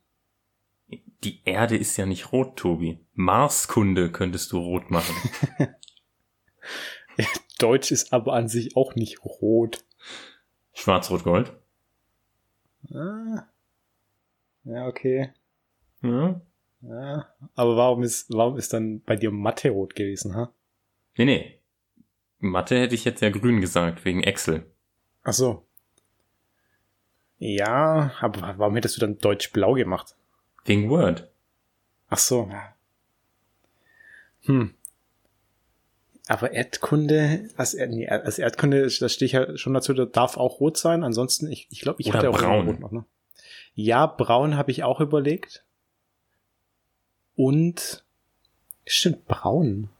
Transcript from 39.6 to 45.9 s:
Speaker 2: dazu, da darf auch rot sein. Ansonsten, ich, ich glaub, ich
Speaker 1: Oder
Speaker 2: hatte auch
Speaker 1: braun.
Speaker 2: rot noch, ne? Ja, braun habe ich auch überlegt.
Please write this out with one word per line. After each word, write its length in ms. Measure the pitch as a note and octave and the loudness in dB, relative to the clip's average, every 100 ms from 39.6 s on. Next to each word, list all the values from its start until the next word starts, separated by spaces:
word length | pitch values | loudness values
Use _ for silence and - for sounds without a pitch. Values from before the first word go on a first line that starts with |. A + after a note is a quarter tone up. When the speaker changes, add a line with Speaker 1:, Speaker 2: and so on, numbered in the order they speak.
| C3 C3 | -2 -2
Speaker 2:
dazu, 180 | - | 0
da 120 | C3 A#2+ | 0 0
darf 320 | A#2 B2+ - | 2 2 2
auch 220 | B2+ - | -2 2
rot 160 | D3 D#3 | 0 2
sein. 280 | E3 E3+ | 0 0
Ansonsten, 480 | C#3 A2+ B2+ - D3+ | 0 -2 -2 -2 -4
ich, 160 | B2+ - | -10 -14
ich 120 | - | -8
glaub, 180 | C#3 - | -6 -4
ich 80 | G#2+ | 0
Speaker 1:
Oder 100 | G#2 | 2
Speaker 2:
hatte 120 | B2 | 2
auch 80 | - | 2
Speaker 1:
braun. 280 | F2+ G#2 F2 | 4 2 2
Speaker 2:
rot 120 | - | -2
noch, 120 | - | -6
ne? 140 | A2+ - _ _ _ - - - - | -10 -12 _ _ _ -20 -20 -16 -4
Ja, 320 | G#2+ A#2+ D#3+ | 2 4 4
braun 480 | - B2+ A#2+ D3+ C#3+ | 2 4 4 4 0
habe 140 | C#3 | -2
ich 120 | B2+ | -2
auch 180 | B2 C3+ | 0 0
überlegt. 640 | D3 D3+ C#3 F3 - - _ _ _ | 2 2 2 -2 -6 -18 _ _ _